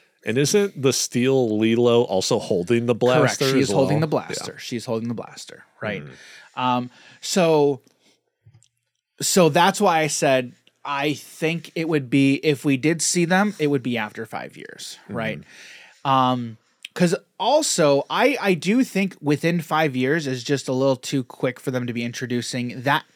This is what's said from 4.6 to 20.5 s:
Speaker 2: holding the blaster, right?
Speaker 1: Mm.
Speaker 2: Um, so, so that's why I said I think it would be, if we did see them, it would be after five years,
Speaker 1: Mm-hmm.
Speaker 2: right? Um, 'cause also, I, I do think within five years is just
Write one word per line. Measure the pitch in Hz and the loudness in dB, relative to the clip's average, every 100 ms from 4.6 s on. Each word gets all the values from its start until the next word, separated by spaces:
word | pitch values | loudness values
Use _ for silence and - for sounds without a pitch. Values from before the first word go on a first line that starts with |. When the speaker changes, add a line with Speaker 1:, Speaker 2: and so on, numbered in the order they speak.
| - 120 127 | -10 -8 -4
Speaker 2:
holding | 113 117 | -4 -4
the | 110 | -8
blaster, | - - - - - _ | -10 -16 -18 -20 -20 _
right? | 107 98 73 | -8 -8 -10
Speaker 1:
Mm. | 64 - - - - | -18 -20 -20 -16 -4
Speaker 2:
Um, | 127 123 123 - - - | 0 0 -2 -12 -20 -14
so, | - 196 165 156 143 131 _ _ _ _ _ _ _ _ _ _ _ _ _ - | -4 2 4 4 2 0 _ _ _ _ _ _ _ _ _ _ _ _ _ -8
so | 151 202 165 | 0 4 4
that's | 151 180 185 | 6 4 4
why | 202 165 | 2 2
I | 156 | 0
said | - 151 131 123 - _ _ 139 | 0 2 2 0 -10 _ _ -8
I | 143 151 | -4 -4
think | 143 - - 160 165 - - | -4 -8 -6 -4 -4 -6 -6
it | 160 | -2
would | 156 127 | -2 0
be, | 139 135 139 | 2 4 2
if | 160 143 | 0 0
we | 151 135 | 0 0
did | 143 170 | 0 0
see | - 180 170 | 0 0 2
them, | 185 208 196 | 2 0 0
it | 151 | 0
would | 143 | 0
be | 120 117 | -2 -4
after | 107 - 110 | -6 -10 -12
five | 95 65 - | -12 -12 -16
years, | - - - - - | -18 -16 -16 -16 -12
Speaker 1:
Mm-hmm. | 120 | -8
Speaker 2:
right? | 110 85 - - - - - _ 139 | -6 -8 -12 -20 -20 -20 -20 _ 0
Um, | 135 127 127 117 113 _ _ - | 2 4 0 -4 -12 _ _ -16
'cause | - 180 190 - - | -2 0 0 -6 -6
also, | 208 302 294 - 151 139 - | 0 2 2 2 4 2 0
I, | 170 254 269 | 0 2 2
I | - | 0
do | 160 151 240 | 0 0 0
think | 247 190 196 - | 0 0 -4 -4
within | 147 147 165 170 | -2 0 0 -2
five | 147 156 160 127 | -2 0 0 0
years | 127 160 139 | 0 0 -2
is | 127 | -6
just | 117 | -2